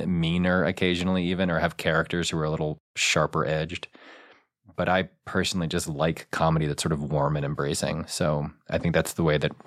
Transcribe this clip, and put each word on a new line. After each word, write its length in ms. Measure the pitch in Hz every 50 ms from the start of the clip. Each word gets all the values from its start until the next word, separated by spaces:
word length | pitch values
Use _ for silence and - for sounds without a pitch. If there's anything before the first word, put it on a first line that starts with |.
| 78
meaner 580 | 87 90 85 82 82 85 87 90 90 90 92 80
occasionally 600 | 80 92 - 95 90 90 87 90 92 92 92 87
even, 260 | 87 92 87 95 87
or 80 | 82 80
have 180 | 82 85 -
characters 540 | - - 82 80 80 78 - - 87 82 -
who 80 | - 80
are 60 | 76
a 60 | 78
little 280 | 78 78 80 76 78 - _ _ -
sharper 480 | - - - - 80 76 76 - 80 -
edged. 440 | - 78 78 78 82 87 - - - - - - - - - - - - _ _ _ _ _ _ - -
But 120 | - 90 90
I 160 | 92 92 92 - _ _ -
personally 440 | - - 95 90 - - 92 82 78
just 180 | 87 90 -
like 400 | 82 76 71 78 82 80 - - - -
comedy 340 | - 82 80 80 80 78
that's 160 | 73 73 - -
sort 100 | 82 80
of 200 | 71 73 69 78
warm 240 | 73 69 73 76
and 80 | 73 71
embracing. 640 | 71 73 71 71 71 80 - - 71 80 80 - -
So 420 | - - 92 78 76 73 73 80 - _ _ -
I 100 | 80 78
think 140 | - 85 80
that's 180 | 82 78 - -
the 100 | - 85
way 160 | 80 73 73
that 180 | - 76 - - -